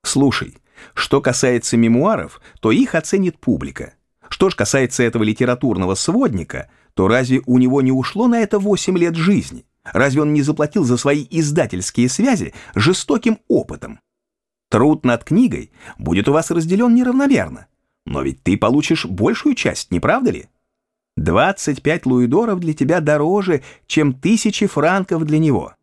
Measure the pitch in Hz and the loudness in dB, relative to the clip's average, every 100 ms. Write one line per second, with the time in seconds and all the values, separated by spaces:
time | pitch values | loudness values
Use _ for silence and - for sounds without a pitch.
0 | - 135 139 - - _ _ - - - | -4 0 0 0 -8 _ _ -20 -14 -8
1 | - 139 135 123 131 120 - 117 113 117 | -2 0 0 0 0 0 0 2 4 4
2 | 180 190 80 - - _ 110 147 262 165 | 2 -2 -6 -16 -20 _ 0 2 2 -2
3 | - 196 185 - - 85 69 65 - _ | -2 -2 -2 -4 -4 -4 -4 -12 -16 _
4 | _ _ - - 190 - 101 139 123 - | _ _ -16 0 0 0 0 0 0 0
5 | 120 117 107 107 127 123 131 92 92 95 | 0 0 -2 0 -2 0 -2 0 -2 -2
6 | - 214 254 104 78 65 - _ _ - | 0 0 0 -2 -8 -12 -14 _ _ 0
7 | 95 120 127 127 123 127 127 139 131 131 | 2 2 2 -2 2 2 4 2 2 0
8 | 127 196 240 233 214 208 196 196 - 180 | -2 0 0 2 0 0 0 0 0 0
9 | 170 165 170 185 - - _ _ - - | 0 0 2 2 -2 -16 _ _ -6 -2
10 | 139 131 151 151 143 151 147 - 123 123 | 0 2 0 0 0 -2 -2 0 0 0
11 | 143 147 135 165 151 156 123 90 - - | 0 -2 -2 -4 -2 -2 -2 -6 -6 -2
12 | 123 - 247 226 87 - - - 123 190 | 0 0 0 0 -4 -12 -8 0 0 0
13 | - 220 233 220 _ 135 - - - - | 0 0 0 -2 _ -2 -2 -14 -16 -18
14 | _ _ _ _ _ _ _ 107 143 156 | _ _ _ _ _ _ _ 2 2 2
15 | 127 117 - 180 247 78 - _ - - | 0 -2 0 2 2 -2 -10 _ -20 -10
16 | 76 90 110 151 160 170 165 190 240 233 | -2 0 2 0 0 -2 0 2 4 4
17 | 247 254 277 240 87 - _ _ _ _ | 4 0 2 0 0 -10 _ _ _ _
18 | - 69 67 64 - 101 110 143 147 160 | -8 -6 -6 -4 -2 0 2 0 0 -2
19 | - 92 117 226 302 247 - - - 87 | -4 -2 -2 0 -2 -2 -4 -6 -6 -2
20 | 117 226 247 76 - _ _ _ _ _ | 0 0 0 -4 -12 _ _ _ _ _
21 | _ - 80 90 165 196 - 143 143 160 | _ -4 0 2 2 0 -6 -4 -2 -2
22 | 131 127 120 156 233 185 170 151 131 170 | 0 2 2 2 0 -2 -4 -2 0 0
23 | 151 151 151 202 185 143 - - _ - | 2 0 2 0 0 -2 -4 -20 _ 0
24 | 147 131 180 220 220 - 202 - 151 190 | 0 0 0 2 0 0 -2 0 0 0
25 | 190 170 156 156 160 110 58 _ | -2 -4 0 2 2 0 -2 _